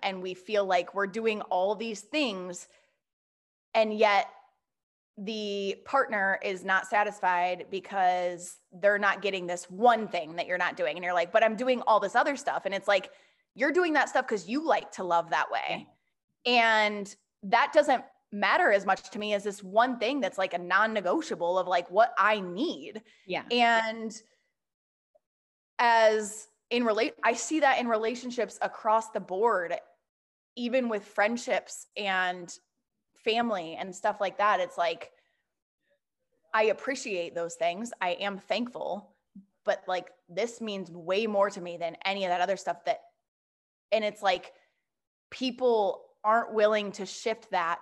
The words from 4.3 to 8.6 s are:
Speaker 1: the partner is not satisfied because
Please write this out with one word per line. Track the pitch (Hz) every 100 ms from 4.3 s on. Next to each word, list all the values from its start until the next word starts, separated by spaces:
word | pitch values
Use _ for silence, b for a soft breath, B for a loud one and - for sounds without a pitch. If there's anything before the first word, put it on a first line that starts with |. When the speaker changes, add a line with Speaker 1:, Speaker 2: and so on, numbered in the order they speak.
| - _ _ _ _ _ _ _ -
Speaker 1:
the | 196 220 208 202 196 -
partner | - 277 262 214 196 190
is | 202 185
not | 185 190 -
satisfied | 208 208 202 185 180 180 180 -
because | 190 - 196 185 180 180 175 175 -